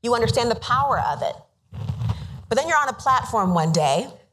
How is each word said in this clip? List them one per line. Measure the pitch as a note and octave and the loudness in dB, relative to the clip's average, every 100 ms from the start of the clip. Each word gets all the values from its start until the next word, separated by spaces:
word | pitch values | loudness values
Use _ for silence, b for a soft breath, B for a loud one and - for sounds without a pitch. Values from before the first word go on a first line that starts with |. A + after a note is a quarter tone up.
You | A#3 | 0
understand | A#3 A3+ - A#3+ | 2 2 2 0
the | G#3 | -2
power | - B3 C#4+ G3+ | 0 0 2 0
of | - C#3+ | 0 -2
it. | - - - _ _ - - - - B B B - | -4 -6 -18 _ _ -10 -8 -4 -4 B B B -2
But | A#3 | -2
then | D#4+ | 2
you're | D#4 | 2
on | C#4 | 0
a | |
platform | - C#4 C4 - A3+ F#3 | -2 2 2 2 0 2
one | F3+ D#3+ | 2 2
day | D#3+ D3+ C#3+ C4 - _ | 2 2 0 -2 -12 _